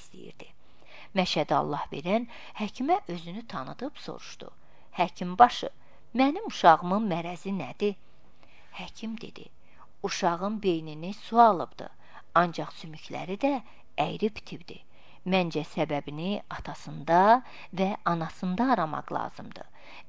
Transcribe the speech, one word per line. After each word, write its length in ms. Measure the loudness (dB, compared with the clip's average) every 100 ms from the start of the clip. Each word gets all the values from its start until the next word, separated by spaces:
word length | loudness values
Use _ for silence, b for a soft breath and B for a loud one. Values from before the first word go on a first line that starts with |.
istəyirdi. 460 | -14 -14 -14 -14 -14 -16 B B B B B
Məşədi 400 | 0 2 2 2
Allah 320 | 2 2 -2 -4
verən 360 | -6 0 0 0 B B B
həkimə 400 | -6 -2 2 2 0
özünü 380 | -8 -8 -10 -8
tanıdıb 500 | -8 -8 -6 -8 -8
soruşdu. 540 | -10 -10 -10 -12 -12 -14 b b b 0
"Həkim 400 | 0 0 2 8
başı, 320 | 8 8 -6 -8 b b b
mənim 320 | 4 4 2 -4
uşağımın 600 | 6 8 8 6 0 2
mərəzi 420 | -2 -4 -6 -4 -4
nədir?" 380 | -6 -2 -2 -2 -8 -14 -14 -14 b b b
Həkim 480 | -12 -10 -10 -8 -8
dedi, 240 | -10 -12 -14 -14 b b b -6
"Uşağın 600 | -4 2 2 2 0 0
beynini 520 | 2 2 -2 -6 -6
su 260 | -8 4 10
alıbdı, 500 | 10 8 0 -6 -10 -12 B B B
ancaq 360 | 4 4 2 -6
sümükləri 640 | -8 -12 -10 -10 -8 -6 0
də 260 | 2 2 -2 b b -2
əyri 300 | 0 2 0 -2
bitibdi. 420 | -10 -10 -10 -14 -14 b b b 2
Məncə 380 | 4 4 0
səbəbini 800 | -2 0 0 0 -4 -4 -2 -4 -4
atasında 920 | -8 -8 -10 -10 -6 4 8 10 8 4 B B
və 220 | 0 0 2
anasında 680 | 0 0 -2 -4 -2 2 4
aramaq 400 | 4 2 -2 -4
lazımdır 540 | -4 -4 -6 -12 -12 -12 -14 B B